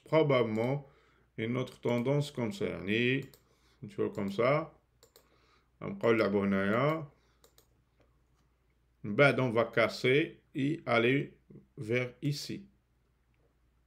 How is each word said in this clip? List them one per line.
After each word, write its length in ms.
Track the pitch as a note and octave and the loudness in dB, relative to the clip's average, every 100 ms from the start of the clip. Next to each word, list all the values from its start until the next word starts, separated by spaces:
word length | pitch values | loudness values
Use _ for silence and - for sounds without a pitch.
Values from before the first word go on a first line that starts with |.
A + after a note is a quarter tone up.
| - | -2
بروبابمون 680 | D#3 D#3 C3 A2+ G#2+ A#2+ C#3+ - _ _ _ _ - | 2 4 4 2 0 0 -2 -6 _ _ _ _ -8
اون 180 | A2+ B2 | -4 -4
اوتر 160 | C3 | -6
توندونس 580 | - B2 A#2+ A#2+ C#3+ C#3+ | -6 -2 0 0 0 -2
كوم 200 | - A#2 | -4 -6
سا، 140 | G2 F#2+ | -4 -6
يعني 600 | E2+ F2+ A2 B2 C3+ - - _ _ _ _ | -4 -2 0 0 -2 -6 -16 _ _ _ _
نمشيو 280 | G#2+ - G#2+ | -14 -6 -4
كوم 180 | G#2 G2 | -4 -6
سا، 420 | G2+ A#2+ D3 D#3+ - _ _ - - _ _ _ _ _ _ | 0 2 0 -2 -12 _ _ -20 -20 _ _ _ _ _ _
غنبقاو 280 | G2+ G2 A#2 | -10 -2 2
نلعبو 320 | A2+ G#2 G2+ | 2 2 2
هنايا. 760 | G2 G2 G2 A2 C#3 D#3+ D3 _ _ _ _ _ _ _ _ _ _ _ _ _ _ _ _ _ _ _ | 2 0 0 0 0 -2 -6 _ _ _ _ _ _ _ _ _ _ _ _ _ _ _ _ _ _ _
من 120 | G#2+ G#2 | -4 4
بعد، 240 | C#3 B2 | 4 4
on 120 | B2+ | 2
va 140 | A2 A#2 | 2 0
casser 720 | - A2 - B2+ C3+ E3 - _ D3+ | 2 0 2 2 2 2 -6 _ -4
et 260 | C3+ D#3 - | -4 -4 0
aller 480 | A#2 A#2 C3+ C#3+ - _ - - - | 2 4 2 -2 -10 _ -20 -20 -14
vers 320 | A2 A#2+ B2 - | -4 -2 -2 -6
ici. 380 | C#3+ C#3+ - G#2+ - _ _ _ _ _ _ _ _ _ _ _ | -6 -6 -8 -12 -14 _ _ _ _ _ _ _ _ _ _ _